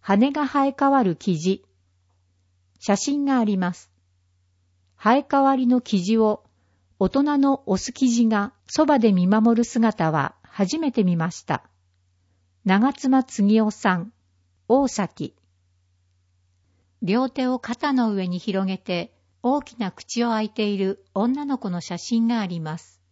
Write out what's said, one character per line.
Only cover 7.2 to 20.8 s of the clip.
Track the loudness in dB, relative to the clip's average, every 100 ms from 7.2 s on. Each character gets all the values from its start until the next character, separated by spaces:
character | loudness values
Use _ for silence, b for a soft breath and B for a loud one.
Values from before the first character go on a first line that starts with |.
| 0 2
の | 2 0
オ | -2 -4
ス | -4
キ | -2 0
ジ | 2 2
が | 0 -4 _ _
そ | 0
ば | 2 4
で | 4
見 | 2 2
守 | 4 4 2
る |
姿 | 0 0 0 0 -2
は | 0 -4 _
初 | _ -4 -2 0
め | -2
て | 0
見 | 0 0
ま | -2
し | -6
た。 | -6 -6 _ _ _ _ _ _ _ _ _ _ 0
長 | 2 2
妻 | 0 2 2
次 | 0 0 2 4
夫 | 2
さ | 0 -2
ん、 | -2 -4 _ _ _ _ _ _
大 | 0 2
崎。 | -2 -6 -6 -12 _ _ _ _ _ _ _ _ _ _ _ _ _ _ _ _ _
両 | -2 0 0
手 | -2 -4
を | -4
肩 | -6 -6 -2
の | 0 0
上 | -2 -4
に | -6
広 | -4 -2 -2
げ | -4
て、 | -4 -6 -6 _ _ _
大 | -2 -2
き | -4 -8
な | -8
口 | -8 -10 -4
を | -2
開 | -2 -4
い |
て | -4 -4
い |
る | -2